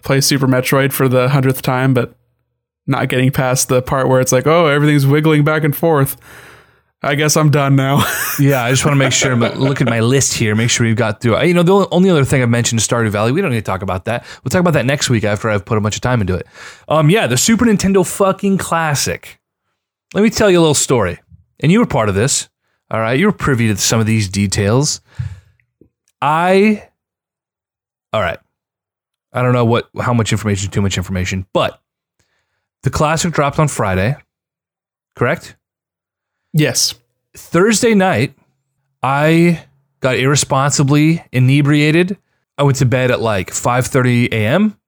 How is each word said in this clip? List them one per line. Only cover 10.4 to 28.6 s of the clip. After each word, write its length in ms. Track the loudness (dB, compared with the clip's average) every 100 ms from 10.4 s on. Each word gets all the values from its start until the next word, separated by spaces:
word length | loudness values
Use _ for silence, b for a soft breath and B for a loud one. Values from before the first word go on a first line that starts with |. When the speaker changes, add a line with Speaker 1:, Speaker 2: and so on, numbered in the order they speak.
| -2 0
Speaker 2:
make 120 | 0
sure 160 | 0
we've 120 | 0 0
got 240 | -2 -2
through. 200 | 0 0
You 120 | 2
know, 80 | 2
the 240 | 2 2 0
only 180 | 2 2
other 140 | 2
thing 180 | 2 0
I've 60 | 0
mentioned 320 | 0 0 -2
is 80 | -2
Stardew 220 | -2 0
Valley. 200 | 0 0
We 100 | 0
don't 100 | -2
need 60 | -4
to 40 |
talk 180 | -4 -6
about 240 | -4 -6 -6
that. 180 | -8 B B
We'll 80 | -4
talk 80 | 0
about 140 | 0
that 120 | 0 0
next 220 | -2 0
week 140 | 0
after 260 | 0 -2 -2
I've 160 | -4
put 140 | -2 -2
a 20 |
bunch 140 | -2
of 60 | -4
time 180 | -2 -2
into 140 | -2
it. 100 | -4 -8 B B B B
Um, 220 | 0 2
yeah, 180 | 2 0
the 80 | -2
Super 280 | 0 2
Nintendo 400 | 2 0 2 0
fucking 540 | 0 0 -2 0 -2 -2
Classic. 800 | -2 -4 -2 -2 -4 -6 -12 -20 _ _ _ _ _ _ _
Let 80 | -2
me 60 | 0
tell 200 | 2 2
you 80 | 4
a 40 |
little 120 | 4
story. 460 | 2 0 0 0 -4 _ -20 _ _
And 100 | 0
you 80 | 2
were 80 | 2
part 220 | 0 0
of 80 | 0
this, 320 | 0 -2 -6 _ _ _ _
all 80 | -4
right? 180 | -2 0
You 100 | 0
were 60 |
privy 360 | 0 -2 0 0
to 80 | 0
some 240 | 0 0
of 60 | 2
these 220 | 0 0
details. 720 | -2 -2 0 0 0 0 -6 B B B B B B _ _ _ _ _ _
I, 680 | -2 0 2 2 2 0 -6 _ _ _ _ _ _ _ _ _ _ _ _
all 80 | -4
right. 200 | -4 -6 _ _